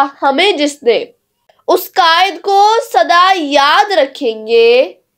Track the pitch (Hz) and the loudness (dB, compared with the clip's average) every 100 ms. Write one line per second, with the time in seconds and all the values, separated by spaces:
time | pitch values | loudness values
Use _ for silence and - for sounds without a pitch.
0 | 285 - 285 269 392 330 294 - 233 190 | 0 -2 -4 0 -2 0 -4 -2 -2 -2
1 | 120 _ _ _ _ _ - 370 - 381 | -4 _ _ _ _ _ -4 -4 -2 -2
2 | 339 339 392 311 403 392 415 453 466 392 | 0 0 -2 -4 -2 0 2 0 -2 -2
3 | 330 349 370 381 285 285 285 349 415 349 | 2 2 2 0 0 0 2 2 0 -2
4 | 277 - 254 220 220 233 233 247 330 - | -2 -4 -8 -6 -2 2 4 2 -2 -8
5 | _ | _